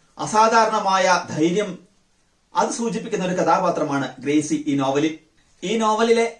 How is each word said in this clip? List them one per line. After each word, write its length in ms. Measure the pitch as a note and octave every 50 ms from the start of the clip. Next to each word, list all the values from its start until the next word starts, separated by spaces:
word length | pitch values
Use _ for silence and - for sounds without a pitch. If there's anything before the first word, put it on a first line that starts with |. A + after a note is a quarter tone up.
| _ _ _ -
അസാധാരണമായ 1080 | D3 D3 - G#3+ A3 A3 - A3+ A3 A3 A3 G#3 G3 G3 F#3+ F#3+ F#3 F#3+ F3 F3 - -
ധൈര്യം 500 | - D3+ D#3 F3 F3 G#3 G3+ F#3 F3 - - _ _ _ _ _ _ _ _ _ _ _ _ _ -
അത് 140 | E3+ G#3 A3+
സൂചിപ്പിക്കുന്ന 560 | - - A#3 A3+ F3+ A3 - - G#3 F3+ F#3
ഒരു 80 | F3+ F3+
കഥാപാത്രമാണ് 800 | F#3 E3 - - - F3+ F3 E3 E3 D3+ C#3+ C#3 C#3 C3 A#2+ - -
ഗ്രേസി 460 | A#2+ C#3 D3 D#3 D3 - D#3+ C#3+ -
ഈ 80 | D#3 C#3
നോവലിൽ. 420 | C#3 C3+ C3 C#3 D3 D3+ D#3 D#3+ - _ _ _ _ _ _ _ - -
ഈ 140 | F3+ A3
നോവലിലെ 600 | A3+ A3 G#3+ A3 A3 A#3 A#3 A3+ A3+ A#3 A3+ - -